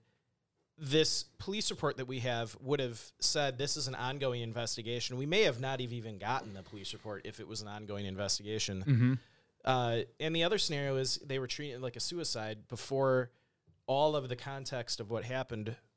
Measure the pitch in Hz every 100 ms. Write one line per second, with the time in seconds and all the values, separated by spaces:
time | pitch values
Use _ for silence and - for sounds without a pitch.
0 | _ _ _ _ _ _ _ - 139 156
1 | 156 - - - - 208 - - 143 -
2 | 127 131 123 117 113 - 131 143 127 113
3 | - - - 151 139 127 143 151 127 123
4 | 127 139 131 120 113 117 117 - 110 120
5 | - 127 143 196 185 120 135 131 123 120
6 | 110 98 104 131 104 98 - 104 95 107
7 | 110 98 107 110 101 107 104 104 104 101
8 | 98 92 98 - 104 107 - 95 120 123
9 | 123 127 - _ _ _ - 127 117 117
10 | - - 156 165 170 208 - 143 139 135
11 | 131 - 143 135 127 - 147 123 127 120
12 | - 170 156 113 107 107 - 117 - 135
13 | 135 127 123 _ _ _ _ _ - 135
14 | 156 151 127 123 139 135 127 127 - -
15 | 104 113 117 131 - 110 107 113 _